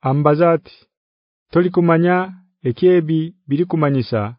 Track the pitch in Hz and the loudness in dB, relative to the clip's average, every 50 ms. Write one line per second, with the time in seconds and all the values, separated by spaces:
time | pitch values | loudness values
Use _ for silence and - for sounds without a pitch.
0 | - 135 135 143 147 147 151 151 175 170 165 160 _ - - _ _ _ _ _ | -4 -2 -2 0 2 2 2 2 2 2 2 0 _ -8 -20 _ _ _ _ _
1 | _ _ _ _ _ _ _ _ _ _ - 170 175 180 180 180 170 170 165 165 | _ _ _ _ _ _ _ _ _ _ -2 0 0 0 0 0 2 2 2 2
2 | 170 175 180 180 185 185 185 - _ _ _ _ _ 135 120 - - 180 180 180 | 2 2 0 0 -2 -6 -12 -20 _ _ _ _ _ -6 -4 0 2 2 2 2
3 | 165 151 160 160 160 165 - _ _ 143 139 143 180 180 - 165 151 143 139 135 | 2 0 -2 -2 -2 -4 -10 _ _ -6 -4 -4 -2 -2 -2 -2 0 0 0 -2
4 | 120 - - 110 104 104 120 | -2 -2 -4 -4 -4 -6 -10